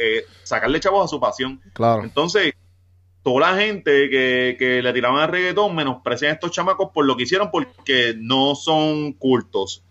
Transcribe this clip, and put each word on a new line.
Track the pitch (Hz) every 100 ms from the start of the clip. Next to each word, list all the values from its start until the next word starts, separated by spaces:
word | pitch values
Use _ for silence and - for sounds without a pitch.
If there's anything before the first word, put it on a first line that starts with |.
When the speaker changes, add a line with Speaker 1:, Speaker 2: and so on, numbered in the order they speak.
Speaker 1:
eh, | 113 113 - -
sacarle | - 113 113 156
chavos | 190 196
a | 175
su | 143
pasión. | 120 - 131 135 -
Speaker 2:
Claro. | - 117 113
Speaker 1:
Entonces... | 101 - 165 208 170 - _ _ _ _ _ _
Toda | 139 127 170
la | 190
gente | 214 202 156 139 143
que, | 135 127 127 127 123
que | 127 127
le | 123
tiraban | 123 123 139
al | 160
reggaetón | 180 185 180 208 165
menosprecian | 139 127 120 120 147
a |
estos | 156 175
chamacos | 175 175 190 190
por | 160 139
lo | 123
que |
hicieron, | 123 185 202
porque | 170 139 - - 127 120 113
no | 113 131 139 139
son | - 156 156 151 147
cultos, | - 131 123 - 104 95 - _